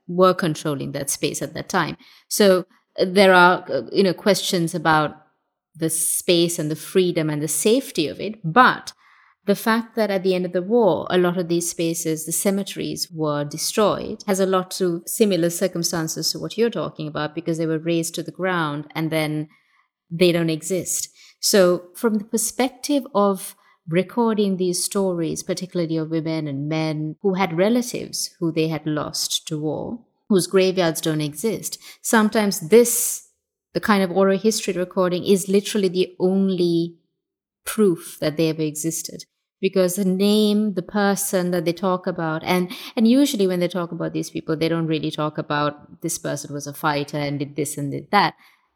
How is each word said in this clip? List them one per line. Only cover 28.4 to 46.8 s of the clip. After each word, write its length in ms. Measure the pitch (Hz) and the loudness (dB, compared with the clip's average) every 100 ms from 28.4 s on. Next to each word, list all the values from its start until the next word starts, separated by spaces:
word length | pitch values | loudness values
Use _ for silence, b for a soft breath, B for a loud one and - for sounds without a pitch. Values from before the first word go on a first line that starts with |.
| 165 | -2
they 180 | 160 160 | 0 0
had 180 | 156 156 | -2 -2
lost 600 | 151 143 - - - - | -4 -4 -6 -4 -6 -6
to 100 | 151 | -6
war, 400 | 151 - - 233 _ _ - | -4 -4 -6 -10 _ _ 0
whose 200 | 196 170 | 2 4
graveyards 540 | 190 190 185 170 156 | 2 2 2 0 0
don't 200 | 165 156 | -2 -2
exist, 560 | 151 147 226 190 - - B B | -4 -4 -4 -4 -6 -12 B B
sometimes 680 | - 226 214 220 208 190 156 | 2 4 4 2 0 -2 6
this, 600 | 220 240 - - - - _ _ _ _ 175 | 6 6 2 -2 -6 -12 _ _ _ _ -4
the 40 | |
kind 220 | - 202 | 0 2
of 80 | 190 | 2
oral 300 | 175 196 196 | 4 2 4
history 340 | 220 220 - | 2 0 -2
recording, 500 | 180 180 190 180 180 | -4 -2 0 0 0
is 240 | - 196 180 | 2 2 4
literally 400 | 196 202 220 190 | 0 2 0 0
the 280 | 180 180 - | 0 -2 0
only 800 | 185 190 190 180 175 170 170 - _ _ _ _ _ _ | 0 2 2 2 2 2 0 -6 _ _ _ _ _ _
proof 540 | - - 208 170 - - | -6 2 2 2 -4 -4
that 180 | 156 151 | -2 0
they 120 | 160 | 0
ever 140 | 160 | 0
existed. 640 | 156 147 165 160 - - - _ _ _ | -4 -4 -6 -6 -8 -14 -18 _ _ _
Because 340 | 190 190 180 180 | -2 2 2 0
the 100 | 185 | 0
name, 680 | 185 202 214 214 208 214 | 2 4 4 4 2 0
the 100 | 185 | -2
person 680 | 175 208 202 190 - 190 180 | -4 0 0 0 0 0 0
that 120 | 175 | 0
they 100 | 165 | 0
talk 320 | 170 190 180 185 | 0 0 0 -2
about, 360 | 175 160 156 | -4 -4 -4
and, 280 | - 180 180 B B - | 0 0 -2 B B 2
and 120 | 226 | 4
usually 400 | 254 285 233 190 | 6 4 2 0
when 140 | 185 | 0
they 80 | 175 | -2
talk 220 | 180 170 | -2 -6
about 200 | 170 160 | -6 -6
these 180 | 160 160 | -6 -6
people, 260 | 165 - 156 | -6 -4 -2
they 120 | 160 | 0
don't 180 | 165 160 | 0 0
really 240 | 156 156 | -2 -2
talk 280 | 151 151 151 | -4 -4 -4
about 640 | - 147 147 147 - - | -4 -2 -2 -4 -14 -10
this 180 | 165 - | -8 -6
person 340 | 151 147 - | -6 -8 -8
was 140 | 147 143 | -10 -10
a 60 | |
fighter 440 | 143 | -4